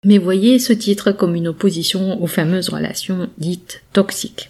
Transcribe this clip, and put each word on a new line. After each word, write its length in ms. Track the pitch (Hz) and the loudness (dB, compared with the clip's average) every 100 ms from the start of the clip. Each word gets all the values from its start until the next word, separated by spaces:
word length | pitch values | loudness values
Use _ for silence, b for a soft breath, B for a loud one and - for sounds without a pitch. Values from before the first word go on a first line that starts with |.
| 196 | 6
Mais 120 | 202 | 4
voyez 420 | 180 190 220 254 | 4 2 4 4
ce 120 | 247 | 4
titre 400 | 226 208 202 214 | 0 2 0 0
comme 240 | 196 180 170 | 0 0 0
une 140 | 170 | -4
opposition 760 | 160 196 165 165 190 190 170 | 0 0 0 -4 -2 -2 -2
aux 40 | 170 | -4
fameuses 420 | - 160 185 175 | -2 0 0 -2
relations 580 | 156 156 - - 185 180 - | -4 -6 -6 -6 -6 -6 -6
dites 440 | 160 180 - - _ | -6 -6 -10 -20 _
toxiques. 580 | 202 196 - - - | 0 0 -4 -10 -12